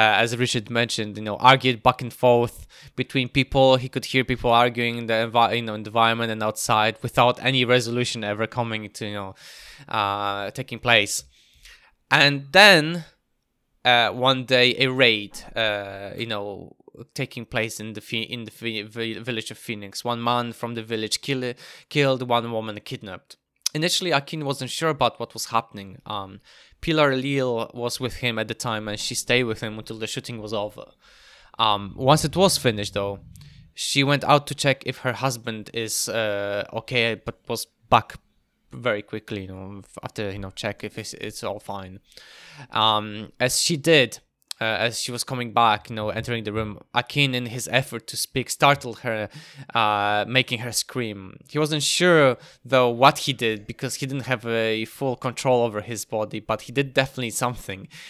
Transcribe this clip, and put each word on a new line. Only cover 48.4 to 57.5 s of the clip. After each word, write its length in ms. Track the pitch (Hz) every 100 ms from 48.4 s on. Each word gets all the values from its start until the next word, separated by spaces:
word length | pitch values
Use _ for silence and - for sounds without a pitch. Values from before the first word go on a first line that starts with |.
| 117 -
startled 380 | 143 139 123 110 123
her, 140 | 110 101 151 - 143 - 117
uh, 420 | 107 104 104 104 87 131
making 220 | 123 117 120
her 60 | 107
scream. 340 | - 127 113 101 95 - -
He 60 | 151
wasn't 180 | 151 151 139 -
sure, 280 | 180 165 135 117 - _ 120
though, 160 | 127 123 117
what 140 | 139 147
he 80 | - 117 113
did 120 | 107 104
because 200 | - 131 -
he 60 | 135
didn't 200 | 139 123
have 120 | 120 117
a 380 | 113 113 110 110 -
full 180 | 135 120
control 420 | 127 - 131 123 117
over 140 | 104 107
his 120 | 110 - 110
body, 240 | 107 107 -
but 120 | 107 -
he 60 | 123
did 100 | 139
definitely 360 | 135 135 - 120 -
something 360 | 123